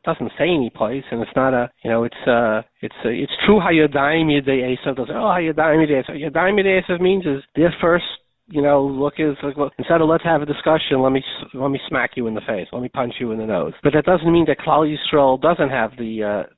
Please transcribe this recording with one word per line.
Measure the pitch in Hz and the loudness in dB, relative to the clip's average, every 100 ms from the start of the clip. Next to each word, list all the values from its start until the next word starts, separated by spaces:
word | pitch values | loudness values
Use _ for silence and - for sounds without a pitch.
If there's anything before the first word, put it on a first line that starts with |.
doesn't | - 165 113 - | -6 -6 -6 -2
say | 160 | 0
any | 165 117 | 0 -2
place, | - 107 135 - | -2 -4 -4 -6
and | 117 | -8
it's | 107 131 | -4 0
not | 131 | 2
a, | 127 120 _ | 0 -2 _
you | 120 | -2
know, | 113 | -2
it's, | 117 - - | -2 -4 0
uh, | 120 113 110 - _ | 2 2 -2 -4 _
it's, | 110 - | -12 -6
uh, | 113 | -6
it's | 120 139 - - | -4 -6 -2 4
true | 208 | 4
Hayadayim | 175 165 151 143 143 160 160 | 4 4 4 2 0 2 2
Yedei | 143 135 135 127 | 2 2 0 0
Esav. | 127 147 131 | -4 -4 -6
They'll | 113 | -6
say, | |
"Oh, | - 214 180 | -2 0 0
Hayadayim | 160 151 160 156 151 | 0 0 2 4 4
Yedei | 135 | 0
Esav." | 127 139 | -2 -8
Hayadayim | 156 156 185 208 | -4 0 2 2
Yedei | 196 190 | 2 0
Esav | 180 175 | 0 0
means | 185 190 | 0 0
is | 165 139 - | 0 -4 -4
their | - 170 - | 0 0 2
first, | 175 175 - - _ _ _ | 2 2 -2 -12 _ _ _
you | 151 | -2
know, | 143 143 | 2 2
look | 139 135 143 147 | 2 -2 -4 -2
is | 156 139 | -2 -2
like, | 143 143 | -6 -4
"Well, | 139 - | -6 -4
instead | - 165 | 0 2
of | 160 | 2
let's | 165 | 2
have | 170 156 | 2 0
a | 147 | -2
discussion, | 143 160 156 - 135 | -2 0 0 2 2
let | 131 | 2
me | 135 | 0
s-, | - - - | -4 -12 -14
let | 131 139 | -6 -4
me | 139 - | -4 -4
smack | 135 123 | -4 -4
you | 131 113 | -4 -6
in | |
the | 110 | -6
face, | - 104 85 | -6 -6 -6
let | 120 | -8
me | 123 | -8
punch | 139 123 - | -6 -6 -6
you | 120 | -6
in | 110 | -4
the | 110 | -4
nose." | 92 78 - | -2 -4 -2
But | 143 | 0
that | 151 | 2
doesn't | 160 180 165 | 4 2 4
mean | 170 151 | 4 4
that | 135 | 0
Klal | 165 147 | 2 2
Yisrael | 156 147 - 151 135 131 | 2 -2 0 4 4 4
doesn't | 151 175 139 | 2 2 0
have | 131 110 - | 0 -4 -6
the, | 113 110 104 104 | -8 -4 -2 -4
uh, | - | -6